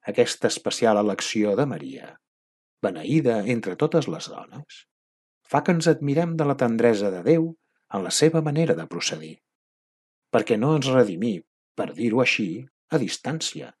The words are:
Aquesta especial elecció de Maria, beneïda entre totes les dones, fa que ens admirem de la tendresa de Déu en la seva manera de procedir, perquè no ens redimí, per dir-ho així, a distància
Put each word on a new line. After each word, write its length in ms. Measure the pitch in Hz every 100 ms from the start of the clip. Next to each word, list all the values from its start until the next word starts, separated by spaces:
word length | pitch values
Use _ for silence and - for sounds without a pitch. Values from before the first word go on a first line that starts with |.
| -
Aquesta 360 | 104 117 - 113
especial 500 | - - - 113 104
elecció 560 | 104 98 - 110 104 101
de 100 | 139
Maria, 480 | 80 67 131 - - _ _ _ _ _ _
beneïda 560 | 101 92 - 156 127 113 101
entre 220 | 120 110 113
totes 320 | 151 170 135
les 180 | - -
dones, 580 | - - 131 147 - _ _ _ _ _ _
fa 180 | _ 143
que 140 | 147 170
ens 100 | 165
admirem 480 | 151 143 143 170 160
de 80 | 147
la 80 | 139
tendresa 540 | 120 113 117 104 101
de 100 | 92
Déu 300 | 87 165 165 165 _ _ _
en 120 | 98
la 60 | 92
seva 300 | - 151 160
manera 320 | 151 147 165
de 120 | - 82
procedir, 480 | 170 - 80 80 - _ _ _ _ _ _ _ _ _
perquè 240 | 117 107 107
no 140 | 135 156
ens 120 | 135
redimí, 480 | 127 110 85 117 90 _ _ _ -
per 160 | 98
dir-ho 300 | - 117 117
així, 400 | 123 - 101 95 131 _ _
a 60 | 151
distància 680 | 98 - - 160 - 156 143 _